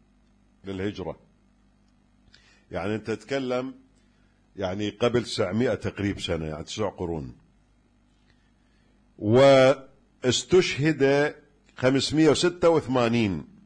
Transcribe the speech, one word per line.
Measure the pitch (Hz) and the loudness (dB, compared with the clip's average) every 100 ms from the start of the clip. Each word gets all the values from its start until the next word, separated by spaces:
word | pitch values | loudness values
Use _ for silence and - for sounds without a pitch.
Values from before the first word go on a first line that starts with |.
| _ _ _ _ _ _ | _ _ _ _ _ _
للهجرة، | 95 95 101 98 82 - _ _ _ _ _ _ _ _ _ _ _ _ _ _ - | -12 -8 -8 -8 -10 -12 _ _ _ _ _ _ _ _ _ _ _ _ _ _ -14
يعني | 90 95 110 | -8 -6 -6
أنت | 110 | -6
تتكلم | 110 - 139 127 123 131 131 _ _ _ _ _ _ _ - | -10 -6 -6 -4 -4 -6 -12 _ _ _ _ _ _ _ -8
يعني | 92 98 104 | -6 -4 -6
قبل | - 120 117 | -2 -2 -2
تسعمائة | 110 - 95 104 127 101 | -4 -4 -4 -2 -2 -2
تقريب | 104 - 101 92 | -6 -4 -4 -4
سنة، | - 82 78 | -6 -6 -6
يعني | 76 | -10
تسع | 80 107 101 | -10 -8 -8
قرون. | - 87 80 65 60 _ _ _ _ _ _ _ _ _ _ _ _ _ _ _ _ _ - | -6 -8 -8 -10 -16 _ _ _ _ _ _ _ _ _ _ _ _ _ _ _ _ _ -6
واستشهد | 104 120 139 135 131 139 - _ _ _ 127 117 - 185 175 - 156 139 135 143 147 - _ _ _ - | 2 6 6 8 6 2 -4 _ _ _ -2 -2 2 2 2 0 -2 2 2 2 0 -4 _ _ _ -2
خمسمائة | 127 135 - 151 160 | 0 2 0 2 4
وستة | 135 175 175 175 | 4 0 2 2
وثمانين، | 160 120 127 117 120 104 80 - - | 2 0 0 2 2 0 -2 -10 -20